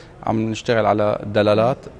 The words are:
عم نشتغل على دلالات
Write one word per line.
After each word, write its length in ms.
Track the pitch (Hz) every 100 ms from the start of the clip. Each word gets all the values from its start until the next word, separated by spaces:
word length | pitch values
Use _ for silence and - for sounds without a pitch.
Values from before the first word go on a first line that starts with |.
| - - -
عم 240 | 110 110
نشتغل 360 | 107 - 117 104
على 380 | 107 104 - 107
دلالات 520 | 107 104 104 117 139 -